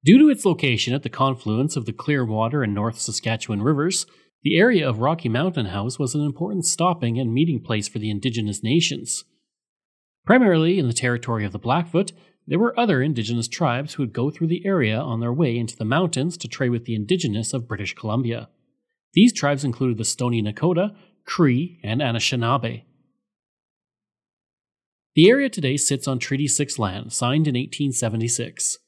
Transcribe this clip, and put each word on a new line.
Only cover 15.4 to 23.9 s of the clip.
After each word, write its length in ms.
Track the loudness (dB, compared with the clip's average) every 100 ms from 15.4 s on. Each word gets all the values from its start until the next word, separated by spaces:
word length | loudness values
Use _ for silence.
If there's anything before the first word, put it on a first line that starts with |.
| 0 0
into 180 | -4 -4
the 80 |
mountains 540 | -2 0 0 -2 -4 -4
to 100 | -12
trade 220 | -4 -2
with 160 | -2 -4
the 100 | -6
Indigenous 560 | -2 -2 0 -4 -4
of 160 | -6 -8
British 260 | -8 -8
Columbia. 540 | -8 -4 -2 -2 -4 -10 _ _ _ _ _ _
These 200 | 6 6
tribes 320 | 4 0 0 -2
included 320 | -2 -2 -2
the 80 | -4
Stoney 360 | -2 -2 0
Nakoda, 540 | -2 0 0 2 -2 -4 _ _ -10
Cree, 560 | 2 4 4 -2 -8
and 160 | -6 -2
Anishinaabe. 840 | 0 -2 -2 -2 0 0 -2 -10 _ _ _ _ _ _ _ _ _ _ _